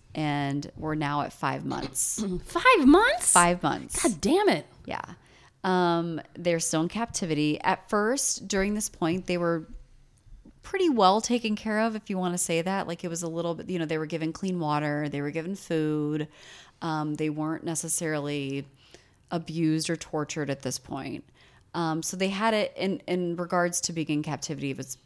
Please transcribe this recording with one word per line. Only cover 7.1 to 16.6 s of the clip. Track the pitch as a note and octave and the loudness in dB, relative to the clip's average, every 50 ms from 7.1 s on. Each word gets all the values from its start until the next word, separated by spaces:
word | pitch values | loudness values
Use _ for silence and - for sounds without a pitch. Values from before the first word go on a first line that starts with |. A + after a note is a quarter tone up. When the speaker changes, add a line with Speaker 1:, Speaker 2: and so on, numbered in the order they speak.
| - - G3 E3 D#3 D3 D3+ D3+ D3+ - | -4 -4 -2 0 0 2 2 2 0 0
Speaker 1:
At | - - F#3 - - - | 2 0 0 0 -2 -2
first, | - G#3 G#3 A3 C4 C#4 - - - - F3+ G3 | 0 0 2 2 0 0 0 -2 -2 -4 -4 -2
during | G#3 F#3+ F#3+ G#3 G#3 | 0 0 0 0 0
this | G#3+ G#3+ - | -2 -4 -6
point, | - - F3 D#3+ E3+ F#3 F3+ - | -4 -2 0 0 0 -2 -2 -2
they | F3+ F3 | -2 0
were | F3 E3+ E3+ D#3+ D#3+ - - - - - - - - _ _ _ _ - - - - - - - - | 2 0 0 0 -2 -8 -14 -16 -18 -18 -20 -20 -20 _ _ _ _ -20 -20 -20 -20 -20 -20 -20 -16
pretty | - - F#4+ F#4 E4 | -6 0 2 4 4
well | C4 A3+ F#3+ F#3 G3 A3+ | 6 8 8 8 8 6
taken | A3 - A#3+ A#3 A3+ A3 G#3+ | 4 2 0 0 0 0 -2
care | G#3 - A3 G#3+ G#3+ | -2 -2 -2 0 0
of, | A3 A3+ A3 | 0 0 -2
if | G#3+ - - | -4 -6 -6
you | G3 F#3 | -4 -2
wanna | F3+ F3+ F3 F3 | -2 -2 -2 -2
say | - - E3 E3 | -2 0 0 0
that. | E3 F#3 G3 G3 - - | 2 0 0 -2 -2 -4
Like, | F3 - - | -6 -6 -6
it | F3 | -6
was | E3+ E3+ F3 | -6 -4 -6
a | E3 | -4
little | E3 E3+ E3+ E3+ E3+ | -4 -2 -2 -2 -4
bit, | E3 E3 - | -4 -4 -4
you | F#3 F3 | -2 -2
know, | E3 | -2
they | D3+ D#3+ D#3 | 0 -2 -2
were | D#3+ D#3 | -2 -4
given | E3+ D#3 D#3+ D#3+ E3 | -4 -4 -2 -4 -4
clean | - - F#3+ F3+ F3 | -4 -4 -4 -2 -2
water, | D#3+ D3 D3 D3 D3+ D3 D3 D3 D3+ D3 | 0 0 0 0 0 0 -2 -2 -2 -2
they | C#3+ C#3+ | -4 -4
were | C#3+ D3 | -4 -4
given | D3 E3 D#3 F3+ G3 | -4 -4 -6 -6 -8
food. | F#3+ - - E3+ D#3+ D#3 D3+ D3+ D3+ D3+ D3 D3+ D#3 D3+ D3 - - - - - - | -8 -6 -2 0 0 2 2 0 0 0 0 0 -2 -4 -6 -8 -20 -20 -20 -20 -20